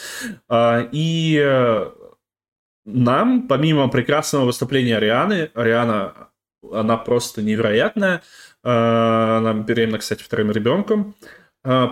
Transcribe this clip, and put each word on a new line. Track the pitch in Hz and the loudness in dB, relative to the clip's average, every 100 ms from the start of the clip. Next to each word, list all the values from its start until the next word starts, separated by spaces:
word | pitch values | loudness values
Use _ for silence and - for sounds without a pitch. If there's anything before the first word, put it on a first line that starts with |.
| - - 240 - - | -16 -12 -12 -12 -2
А, | 117 117 117 - | 2 2 2 -2
и, | 151 160 165 160 151 | -4 -2 0 0 2
э, | 143 131 123 107 80 - - _ _ _ _ _ _ _ | 2 2 2 0 -2 -12 -20 _ _ _ _ _ _ _
нам, | 107 123 120 139 240 254 - | -6 0 2 2 2 0 0
помимо | 135 160 147 131 | 0 2 2 2
прекрасного | 127 120 147 - 143 | 0 0 0 0 0
выступления | 123 - 127 135 123 107 | 0 -2 -2 0 2 2
Рианы, | 107 120 180 196 156 117 | 2 2 0 -2 -4 -2
Риана, | 113 117 117 104 98 - - _ _ _ - | 0 2 0 -2 -4 -10 -20 _ _ _ -10
она | 107 110 117 | -4 -2 -2
просто | - 120 - - | 0 -2 -2 -6
невероятная, | 107 110 110 107 202 214 196 170 - - - _ | -2 0 0 2 0 0 -2 -2 -8 -20 -20 _
э, | 123 117 117 117 113 113 113 113 | 0 2 2 2 2 2 2 0
она | 110 | 0
беременна, | 110 110 117 110 110 | -2 -2 0 0 -2
кстати, | - 107 | -6 -8
вторым | - - 107 | -6 -2 -2
ребенком, | 107 113 180 202 214 202 - - - _ _ | 0 0 0 0 -2 -4 -10 -20 -20 _ _
э, | 131 127 127 | -2 0 0